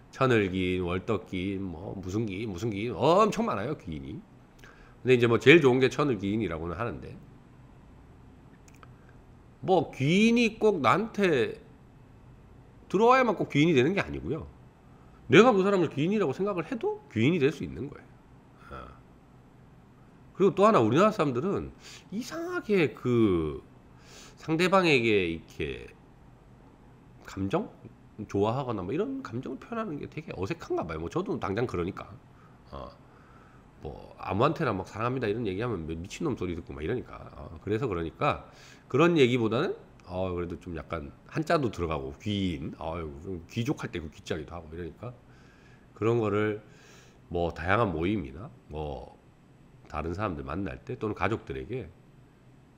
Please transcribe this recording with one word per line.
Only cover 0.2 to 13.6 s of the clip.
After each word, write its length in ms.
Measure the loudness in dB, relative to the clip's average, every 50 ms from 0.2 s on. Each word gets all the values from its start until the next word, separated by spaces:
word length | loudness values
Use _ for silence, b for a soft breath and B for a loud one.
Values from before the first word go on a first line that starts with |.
| 2 4 4 4 4 2 0 0 0 0 0 0
월덕귀인, 800 | -2 -2 -2 -4 -2 -2 -4 -4 -4 -6 -6 -4 -4 -4 -4 -6
뭐 320 | -6 -8 -10 -10 -10 -12 -10
무슨 300 | -10 -8 -6 -4 -4 -4
귀인, 260 | -4 -4 -6 -6 -8
무슨 200 | -6 -6 -4 -4
귀인 220 | -4 -4 -4 -4 -2
엄청 500 | 0 2 4 6 6 4 4 2 0 -2
많아요, 320 | -2 -2 -4 -4 -6 -6 -8
귀인이. 420 | -10 -10 -10 -10 -10 -10 -12 -14 -14 -18 -20 -20 -20 -20 -20 B B B B B B B B B 2
근데 100 | 4 4
이제 120 | 6 6 6
뭐 120 | 4 6
제일 220 | 8 10 10 10
좋은 180 | 10 6 6 6
게 100 | 4 2
천을귀인이라고는 840 | 2 0 0 0 0 0 -2 -2 -2 -2 -2 -2 -4 -4 -6 -6 -6 -6
하는데, 400 | -6 -6 -8 -10 -12 -14 -16 -18 -18 -20 -20 -20 -20 -20 -20 -20 -20 -20 -20 -20 -20 -20 -20 -20 -20 -20 -20 -20 -20 -20 -20 -20 -20 -20 -20 -20 -20 -20 -20 -20 B B B B B B B -20 -20 -20 -20 -20 -20 -20 -18 -6
뭐 300 | 0 2 4 4 2 2
귀인이 680 | -2 0 2 4 6 6 6 6 6 6 4 4 2 2
꼭 220 | 2 2 2 4
나한테 800 | 4 4 4 4 2 -2 -2 0 2 4 4 4 2 0 -2 -8 -16 -20 -20 -20 -20 -20 -20 -20 -20 -20 -20 -20 -20 -20 -20 -20 -20 -20 -20 -20 -20 -20 -20 -20 -6 -2
들어와야만 460 | 0 4 6 6 6 6 6 4 2
꼭 140 | 0 -2 0
귀인이 240 | 2 4